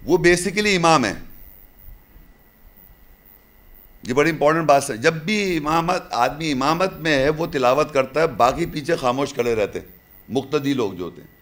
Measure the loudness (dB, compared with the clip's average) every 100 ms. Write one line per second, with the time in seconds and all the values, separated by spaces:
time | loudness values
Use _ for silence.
0 | 0 2 4 2 0 -2 0 2 4 4
1 | 2 -4 -12 -20 -20 -20 -20 -20 -20 -20
2 | _ -20 -20 -20 _ _ -20 -20 -20 -20
3 | -20 -20 _ _ _ _ -20 -20 -20 -18
4 | -4 0 2 2 2 2 4 4 4 0
5 | 0 0 -4 -2 -2 -2 0 -2 0 -4
6 | -4 -2 -2 -2 -4 -2 0 0 -2 -2
7 | -2 0 0 0 -4 0 2 2 0 0
8 | -2 0 -2 2 2 2 -4 -6 -4 -2
9 | 0 -2 -4 -2 -2 0 -2 -4 -12 -20
10 | _ -20 -6 -6 -2 -4 -2 -2 -4 -6
11 | -12 -12 -20 _